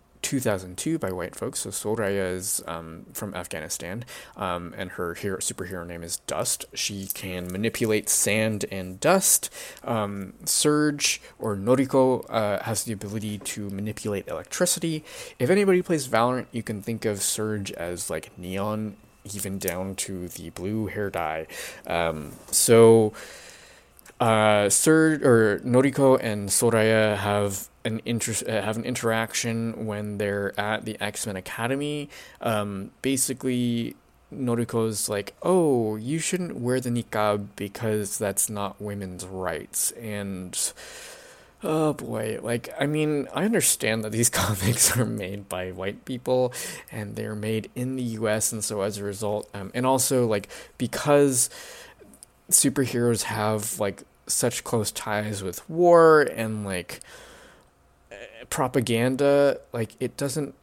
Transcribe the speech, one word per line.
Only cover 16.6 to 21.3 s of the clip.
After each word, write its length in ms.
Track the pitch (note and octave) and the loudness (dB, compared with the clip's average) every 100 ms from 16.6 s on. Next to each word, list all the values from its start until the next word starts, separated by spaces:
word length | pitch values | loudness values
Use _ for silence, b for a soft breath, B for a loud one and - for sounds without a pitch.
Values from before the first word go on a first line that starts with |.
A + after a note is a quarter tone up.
can 200 | A2+ G#2 | -6 -6
think 240 | A#2 A2+ A2+ | -6 -4 -2
of 160 | G2 | -2
Surge 500 | - - G#2+ G#2+ G2 | -2 -2 -2 -2 -4
as, 380 | - E2+ F2+ - | -6 -6 -6 -6
like, 200 | D#2+ - - | -6 -8 -14
neon, 600 | F2+ F#2+ G#2 G#2+ G#2+ G2 - _ G2+ | -8 -4 -2 -2 -6 -10 -20 _ -12
even 240 | G2+ G2+ G2 | -8 -6 -4
down 360 | F#2+ F2 F#2+ | -2 -2 -6
to 340 | F#2+ - F#2+ F2 | -6 -6 -6 -8
the 220 | - E2 | -10 -12
blue 380 | - F#2 A2 G2+ | -8 -4 -2 -4
hair 200 | G#2 G2 | -4 -4
dye. 380 | F#2+ D#2 | -2 -4